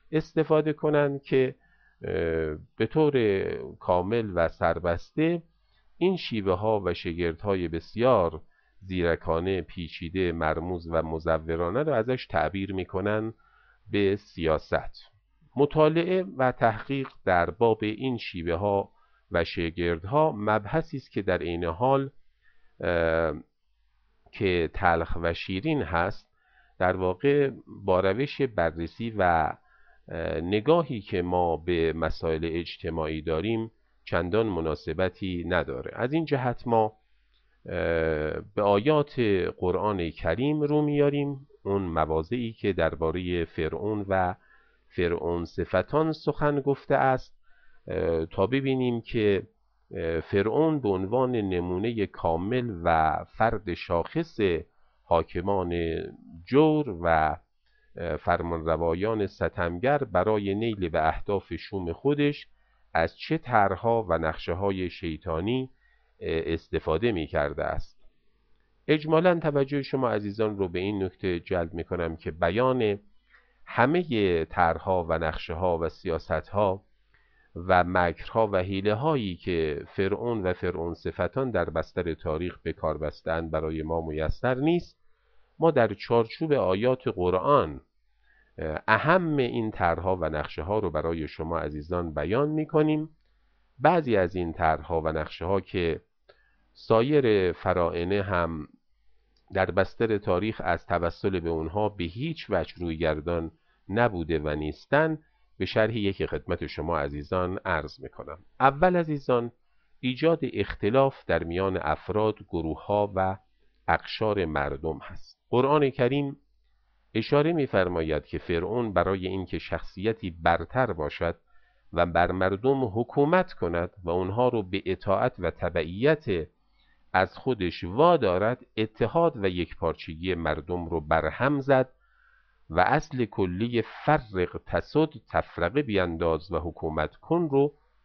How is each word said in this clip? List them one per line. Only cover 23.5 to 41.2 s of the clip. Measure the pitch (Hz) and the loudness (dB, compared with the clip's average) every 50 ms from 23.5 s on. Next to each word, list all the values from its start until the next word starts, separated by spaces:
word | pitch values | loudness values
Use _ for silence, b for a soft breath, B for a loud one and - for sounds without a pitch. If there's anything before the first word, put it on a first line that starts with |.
| _ _ _ _ _ _ _ _ _ _ _ _ _ _ _ _ - | _ _ _ _ _ _ _ _ _ _ _ _ _ _ _ _ -8
که | - 110 92 90 87 80 78 - | -2 0 0 2 2 0 0 -2
تلخ | - 101 90 85 82 82 - - 85 85 | 2 2 4 4 4 2 -2 -2 -2 -2
و | 85 87 | -2 -2
شیرین | - - - 95 95 123 160 156 139 98 | -4 -6 -6 -6 -4 -2 -2 -2 -2 -2
هست، | 80 90 85 85 98 - - - _ b b b b b b b b b b | -2 0 0 0 0 -2 -6 -12 _ b b b b b b b b b b
در | 92 92 92 | 0 0 0
واقع | 92 92 92 92 - - 143 143 147 139 135 120 - - | 2 0 -2 -2 0 2 2 4 4 2 0 -2 -8 -16
با | - 110 104 101 98 - 92 | -20 -16 -6 0 2 2 4
روش | 95 95 98 120 143 143 - - 139 | 4 2 2 0 -2 -4 -2 -2 -2
بررسی | 123 104 92 85 82 80 82 82 80 - - 113 117 110 101 | -2 0 0 0 0 0 -4 -8 -8 -8 -8 -8 -6 -2 2
و، | 92 87 85 80 78 - - - b b b b b b b b b - | 4 4 4 4 2 0 -4 -8 b b b b b b b b b -12
اه، | - 82 82 82 78 78 | -8 -6 -6 -4 -4 -4
نگاهی | 85 87 104 107 107 143 165 175 160 - 131 104 | -2 0 0 0 2 4 2 2 2 -2 -4 -8
که | - - 104 90 87 | -8 -4 -2 -2 -2
ما | 90 90 90 87 85 80 | 0 0 2 2 2 0
به | 78 80 87 87 82 82 80 80 | -2 -2 -2 0 0 0 0 0
مسائل | 82 80 80 - - 85 82 80 78 82 | -2 -2 -4 -4 -2 -2 -2 -2 -2 -2
اجتماعی | 82 78 87 85 - - - - 82 80 82 78 78 78 78 76 | -4 -4 -4 -6 -8 -10 -10 -8 -6 -4 -4 -4 -4 -4 -6 -4
داریم | 80 80 78 92 110 113 113 113 113 _ _ _ _ _ _ - | -2 -2 -2 0 -2 -2 -2 -4 -6 _ _ _ _ _ _ -10
چندان | - - 87 87 87 95 110 113 | -4 -2 -2 0 0 2 2 2
مناسبتی | 107 92 82 80 80 76 - - 85 78 87 92 90 - - 101 92 90 87 85 | 2 0 -2 -2 -2 -2 -4 -4 -6 -2 -2 -2 -2 -2 -4 -6 -6 -4 -4 -2
نداره. | 85 87 85 76 67 65 62 - - - | 0 0 0 0 0 -4 -8 -8 -8 -6
از | - 113 127 151 | -4 -4 -2 -2
این | 165 160 | -2 -2
جهت | - 147 127 127 123 117 - - | 0 -2 -2 -2 -2 -4 -4 -2
ما، | 123 117 113 107 | 2 2 4 2
اه، | 107 - _ _ _ _ _ _ _ _ _ _ _ _ _ - - 90 87 85 85 85 82 80 80 80 76 78 78 - - | 2 -2 _ _ _ _ _ _ _ _ _ _ _ _ _ -12 -8 -4 -2 0 0 2 2 2 0 0 0 -2 -4 -4 -6
به | - 98 - 104 104 | -8 -8 -4 0 2
آیات | 101 101 101 107 147 156 147 147 - - 131 117 104 98 90 90 - - - | 4 4 4 4 4 4 4 2 0 0 0 2 2 4 2 2 0 -2 -2
قرآن | 113 - 87 87 95 107 104 92 85 82 | 0 0 0 2 0 0 0 0 -2 -4
کریم | - - - 85 85 110 131 147 151 151 | -4 -4 -2 -2 0 0 0 0 0 0
رو | 147 143 147 151 151 | 0 2 2 2 2
میاریم، | 147 147 143 143 143 143 143 | 2 4 4 4 4 2 0